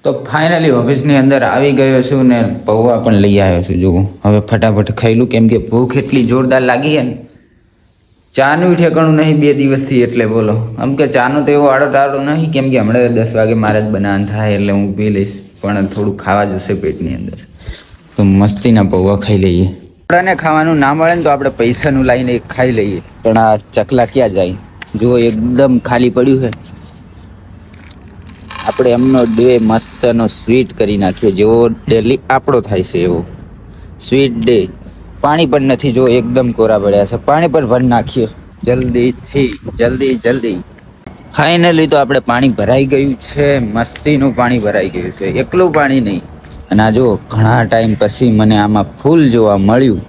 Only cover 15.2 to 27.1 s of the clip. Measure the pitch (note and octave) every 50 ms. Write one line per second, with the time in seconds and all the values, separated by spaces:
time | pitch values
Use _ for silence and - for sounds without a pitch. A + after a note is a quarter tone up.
15.2 | G2 G2 - - - - _ - - G2+ G#2+ G2+ G2 F#2+ - G#2+ G#2 G#2 G2 G#2
16.2 | - F#2+ F#2+ G2+ G#2 F#2+ F#2+ F#2 - - G2+ F#2 G2 F#2+ - - E2 E2 E2+ E2+
17.2 | - - - - - - - - - - - - - - - - - - - -
18.2 | G2+ G2 F#2+ G2 G2+ G#2 G#2 - - B2 A2+ A2 G2 F2+ - F#2 F#2 G2 G2+ G2
19.2 | - - G#2+ F#2+ F#2 F#2 F2 F2 F#2 F#2 F#2 - - - - _ _ _ E3+ F3
20.2 | F3+ F#3+ F3+ C#3+ D#3+ D#3+ D#3 D#3 D#3 E3 E3 D3+ C#3 C3+ D3 D#3 E3 E3 F3 E3+
21.2 | D#3+ D3+ C#3+ C3+ C#3 C3+ B2+ - A#2 A#2+ B2 - - D3+ C3+ C3+ C3 B2+ B2 B2+
22.2 | B2+ B2 B2 A#2 - - - - B2+ B2+ A#2+ A2 G2+ G#2 F#2+ E2+ - - - -
23.2 | - A2+ A2+ A2+ A2+ A2 G#2+ G#2+ - - - A#2 G#2 - C3+ B2 A#2+ A2+ - C3+
24.2 | B2 G#2+ F#2 G2 F#2 F2+ F#2 G2 - - - - - - - G2+ A2 B2 B2 A#2+
25.2 | A#2 A#2 A2 G#2+ A2+ A#2+ B2 B2 C#3 C3+ B2+ A#2+ - B2 B2 A#2+ B2 B2 A#2 B2+
26.2 | B2 C#3 C3+ C3 C3 A#2 - - - - - - - - - - - -